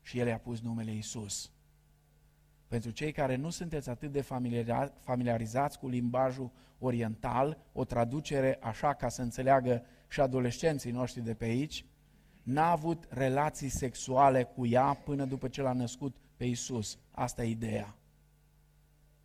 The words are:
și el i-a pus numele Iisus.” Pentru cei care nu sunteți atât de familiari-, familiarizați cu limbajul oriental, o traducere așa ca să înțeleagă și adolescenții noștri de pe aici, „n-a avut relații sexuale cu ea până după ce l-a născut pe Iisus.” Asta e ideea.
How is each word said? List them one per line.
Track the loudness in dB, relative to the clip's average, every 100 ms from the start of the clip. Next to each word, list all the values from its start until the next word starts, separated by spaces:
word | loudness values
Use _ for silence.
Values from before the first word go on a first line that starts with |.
și | -8 -2
el | 0
i-a | -2
pus | -6 -6
numele | -4 -4 -4
Iisus.” | -6 -6 -8 -8 -8 -10 -18 _ _ _ _ _ _ _ _ _ _ -6
Pentru | -6 -4
cei | -6 -6
care | -2 0 0
nu | -4
sunteți | -6 -6 -6 -6
atât | -6 -4
de | -4
familiari-, | -2 -4 -2 0 0 0 -2 -6
familiarizați | -4 0 2 0 0 0 0 -2
cu | -4
limbajul | -2 0 2 2 0 -8 -12 -20 -4
oriental, | 0 0 0 -2 0 2 2 0 -8
o | -4
traducere | 0 2 0 0 -2 2 2 2
așa | -4 0 0
ca | 0 -2
să | -2
înțeleagă | -6 0 6 6 6 2 0 -20 -6
și | 2
adolescenții | 2 4 0 2 0 0 -2
noștri | -2 -4 -4
de | -4
pe | -2 0
aici, | 0 -2 -6 -14 _ _ -20 -20 -12
„n-a | -2 2 4
avut | 4 0 -2 -4
relații | 0 2 2 0 -2 -4
sexuale | -4 -4 -6 0 8 8 8
cu | 2 0 4
ea | 4 4
până | 0 -4 -4 -2
după | -4 -6
ce | -2
l-a | 0
născut | 0 -2 -4 -6 -8 -16 -6
pe | -2
Iisus.” | -2 -2 -4 -4 -8 _
Asta | -6 -4 -2
e | -2
ideea. | -2 -2 -4 -4 -14 _ _ _ _ _ _ _ _ _ _ _ _